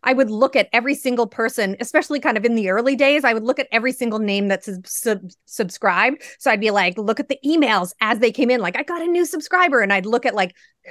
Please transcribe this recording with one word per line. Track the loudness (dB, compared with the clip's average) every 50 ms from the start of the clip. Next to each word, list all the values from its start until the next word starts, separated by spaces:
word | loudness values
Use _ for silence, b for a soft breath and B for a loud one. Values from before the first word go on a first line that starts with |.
| -2
I | 0 2
would | 2 2 0
look | 0 0 0 2 2
at | 2 0 2
every | 0 0 0 0 -2
single | -2 -2 -2 0 0 -2
person, | -2 -2 -4 -4 -2 -2 -2 -2 -2 -2 -6
especially | -4 -2 0 0 0 0 -2 -2
kind | 0 0 0
of | 2 0
in | 0 0
the | 0 0 0
early | 0 0 2 0 2
days, | 2 4 4 4 4 2
I | 2 0
would | 0 0
look | -2 -2 -2
at | -2 -2
every | -2 -2 0 -2
single | -2 -2 -4 -4 -2 -2
name | -2 0 0 0 0
that's | 0 -2 -2 -4
sub-, | -8 -12 -12 -10
sub-, | -10 -10 -4 -2 -2 -2 -2 -6 -12 -20 _ _
subscribed. | _ -6 -6 -6 -6 -4 -2 0 0 2 2 2 0 0 B B B B -4
So | 0 0
I'd | 0 2
be | 2 2
like, | 2 2 2 0 -2
look | -2 -2 -2 -2 -2
at | -2
the | -4 -6 -4 -2
emails | 0 2 2 4 4 2 0 -2 -4 -4 -2
as | -2 0 2 2
they | 2 2
came | 2 2 2 2
in. | 2 0
Like, | 0 -2 -4
"I | -4 -6
got | -6 -6 -4
a | -2
new | 0 0 0 0
subscriber." | 0 -4 -8 -4 0 2 2 2 2 2 2
And | 2 2
I'd | 0 0 0
look | 0 -2 0 0
at, | 0 0
like, | 0 -2 -2 b b b b b _ _ -6